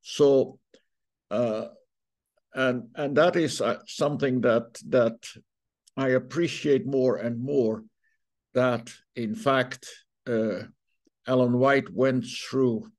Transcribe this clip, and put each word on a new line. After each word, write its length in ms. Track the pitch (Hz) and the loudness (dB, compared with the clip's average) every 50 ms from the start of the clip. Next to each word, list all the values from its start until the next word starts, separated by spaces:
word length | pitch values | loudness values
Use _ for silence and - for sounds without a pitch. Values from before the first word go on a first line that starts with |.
So, 560 | _ - - - 147 139 139 135 - - - _ _ _ - _ _ _ _ _ _ _ _ _ _ _ | _ -12 2 4 4 6 6 4 2 0 -6 _ _ _ -20 _ _ _ _ _ _ _ _ _ _ _
uh, 360 | 101 110 123 117 107 110 - - - _ _ _ _ _ _ _ _ _ _ _ _ _ _ _ - | -2 -2 -2 -2 -2 -6 -8 -10 -16 _ _ _ _ _ _ _ _ _ _ _ _ _ _ _ -4
and, 340 | 135 131 127 123 127 113 - _ | -2 0 0 0 -2 -8 -10 _
and 220 | - 147 139 143 | -6 -6 0 2
that 200 | 147 160 180 175 | 4 4 4 4
is, 240 | 175 160 135 - - | 2 -2 -2 -2 -2
uh, 180 | 101 - 104 - - | -2 -2 -2 -4 -10
something 540 | - - - 151 147 147 - 143 135 127 127 | -16 -6 -4 -2 -2 -2 -2 -2 0 0 0
that, 400 | 110 127 113 117 117 - _ - - - | 2 2 2 2 0 -4 _ -18 -8 0
that 300 | - 127 117 113 113 - - - - - _ _ _ _ _ _ _ _ _ _ _ | 2 2 2 2 -2 -6 -18 -20 -20 -20 _ _ _ _ _ _ _ _ _ _ _
I 120 | 139 135 131 | -4 -2 0
appreciate 800 | 127 127 127 - 135 160 175 160 - - - 147 139 127 - | 0 0 -2 -2 -4 -4 -2 -2 -4 -4 0 2 2 2 0
more 300 | 135 139 131 127 127 120 | -2 -2 2 2 2 0
and 240 | - 110 120 120 117 | 0 -4 -6 -6 -6
more, 440 | 123 139 147 139 120 110 110 110 110 - _ _ _ _ _ _ _ _ _ _ _ _ _ | -6 -2 0 2 2 2 0 -4 -8 -18 _ _ _ _ _ _ _ _ _ _ _ _ _
that 360 | 127 127 127 120 113 - - - - _ _ _ | 0 2 2 0 -2 -6 -12 -20 -20 _ _ _
in 200 | 127 117 107 110 | -8 -6 -6 -6
fact, 520 | 113 - 139 135 131 120 127 - - - - - - _ _ _ _ _ | -2 0 0 2 2 0 -2 -6 -16 -16 -20 -20 -20 _ _ _ _ _
uh, 360 | 131 120 113 113 107 95 90 80 - _ _ _ _ _ _ _ _ _ _ _ | -4 -2 0 0 -2 -4 -6 -10 -14 _ _ _ _ _ _ _ _ _ _ _
Ellen 320 | 123 131 127 127 120 123 123 | 0 2 2 2 2 2 2
White 340 | 131 139 139 139 131 98 | 4 4 4 2 0 -2
went 320 | 87 104 131 135 131 127 - | -2 0 2 2 2 0 -4
through 600 | - - - - - - 131 131 123 113 107 107 - _ | -6 -12 -14 -12 -4 0 2 2 2 0 -2 -6 -12 _